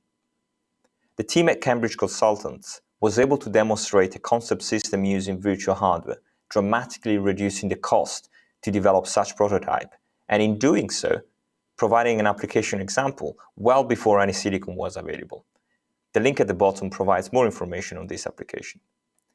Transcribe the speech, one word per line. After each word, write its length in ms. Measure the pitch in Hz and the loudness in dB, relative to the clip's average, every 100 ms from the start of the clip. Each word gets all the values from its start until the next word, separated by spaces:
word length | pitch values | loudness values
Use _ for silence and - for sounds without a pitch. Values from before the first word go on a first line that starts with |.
| _ _ _ _ _ _ _ _ _ _ _ - | _ _ _ _ _ _ _ _ _ _ _ -8
The 60 | |
team 260 | 110 170 170 | -2 2 4
at 120 | - | 2
Cambridge 360 | 139 120 113 - | 0 0 0 -2
Consultants 840 | 98 - 110 107 - - - - _ - | -4 2 2 2 -4 -12 -16 -20 _ -2
was 180 | 107 104 | 0 4
able 180 | 135 139 | 2 2
to 120 | 113 | 2
demonstrate 680 | 104 107 107 - 101 92 - | 2 2 0 2 2 2 0
a 40 | |
concept 420 | - 117 - 104 | -2 -2 0 -4
system 420 | - 110 - 98 | -2 -4 -2 -2
using 380 | 98 98 95 92 | 0 0 -2 -4
virtual 340 | 101 95 - 95 | -2 -2 0 0
hardware, 460 | 98 85 85 60 _ _ - | 2 0 -2 -12 _ _ -4
dramatically 680 | 107 101 117 123 - 113 104 | -2 0 0 -4 -8 -2 0
reducing 500 | 98 98 101 - 98 | 0 0 -2 -2 -4
the 80 | 92 | -4
cost 540 | - 113 76 - _ _ _ _ | 0 0 0 -6 _ _ _ _
to 100 | - | -2
develop 360 | 101 95 95 92 | 2 4 4 2
such 280 | - 98 - | -2 -2 0
prototype, 580 | 104 98 - 78 - _ _ _ - | 0 0 -2 -4 -6 _ _ _ -2
and 120 | 107 | 2
in 160 | 107 104 | 2 2
doing 320 | 135 190 101 | 2 2 -2
so, 300 | - - - - _ _ _ _ - | -4 -2 -2 -6 _ _ _ _ -2
providing 420 | 110 117 120 110 | 2 4 2 2
an 80 | 104 | 0
application 520 | 101 - 117 107 101 | 0 -2 -2 0 -4
example 580 | 95 - 139 135 76 - - - | -4 -2 -2 -4 -10 -12 -18 -2
well 280 | 107 131 | 2 4
before 380 | 123 113 110 101 | 2 0 4 4
any 120 | 101 | 4
silicon 420 | 95 101 95 - 90 | 0 -2 -4 -6 -8
was 200 | 90 95 | -8 -8
available. 500 | 82 - - - _ _ _ _ _ _ _ | -10 -10 -12 -16 _ _ _ _ _ _ _
The 80 | 110 | 0
link 180 | 120 139 | 0 2
at 80 | 107 | 0
the 60 | |
bottom 360 | 92 98 95 98 | 2 2 2 -6
provides 440 | - 95 92 95 | -4 0 0 2
more 120 | 123 117 | 2 2
information 520 | - 90 87 - 87 | 0 -8 -8 -10 -12
on 100 | 90 | -10
this 180 | - - | -10 -10
application. 540 | - - - - - _ _ _ _ _ | -12 -12 -12 -12 -18 _ _ _ _ _